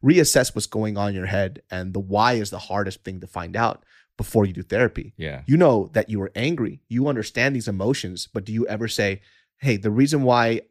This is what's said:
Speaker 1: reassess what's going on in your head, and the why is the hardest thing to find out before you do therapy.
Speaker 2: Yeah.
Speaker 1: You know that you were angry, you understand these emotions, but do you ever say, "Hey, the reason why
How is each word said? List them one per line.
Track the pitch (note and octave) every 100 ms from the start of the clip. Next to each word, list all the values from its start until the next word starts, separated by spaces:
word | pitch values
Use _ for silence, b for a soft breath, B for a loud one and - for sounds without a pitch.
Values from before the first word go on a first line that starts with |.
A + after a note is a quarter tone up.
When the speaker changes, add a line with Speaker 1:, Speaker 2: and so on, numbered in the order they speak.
Speaker 1:
reassess | C3 F3 D3+ C#3+ C3 -
what's | -
going | G#2+ G#2+ G2+
on | G2+
in | G2
your | F#2
head, | G2 F#2+ - _
and | F#2 F#2
the | F#2+
why | F#2+ G2+ A#2
is | B2 G2+
the | F2+
hardest | - F#2+ G2 -
thing | - F#2
to | F#2
find | F2+ E2+ G2
out | A#2 - b b b _
before | - A2+ G2+
you |
do | F2
therapy. | F#2 G2 A#2+ - - -
Speaker 2:
Yeah. | D#2+ C2+ C#2
Speaker 1:
You | D#3
know | F3 A2+ F2+
that | A2 -
you | G#2
were | G2 -
angry, | B2+ E3+ A2+ - _
you | A#2 C#3+
understand | B2+ G#2 - C3 C3+
these | A2+
emotions, | G2 G2+ C#3 F#2 F2 -
but | A2 G2
do |
you | A2 A#2
ever | G#2+ A2
say, | - G2+ G2 b b b _
"Hey, | C#3 G#2+
the | G#2
reason | G#2+ C#3+ D3+
why | C3 A#2+ A#2 A2+ -